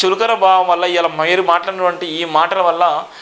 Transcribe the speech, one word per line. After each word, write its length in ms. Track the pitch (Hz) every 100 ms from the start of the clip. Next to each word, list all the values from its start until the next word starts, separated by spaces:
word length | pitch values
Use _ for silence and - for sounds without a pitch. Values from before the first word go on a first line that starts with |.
| 190
చులకన 280 | 190 226
భావం 340 | 220 190 185 180
వల్ల, 160 | 170
ఇవాళ 240 | 175 175 170
మీరు 340 | 156 160 185
మాట్లాడినటువంటి 640 | 175 170 185 190 180 175 175
ఈ 200 | 156 170
మాటల 360 | 156 170 196
వల్ల 420 | 175 165 175 151 - -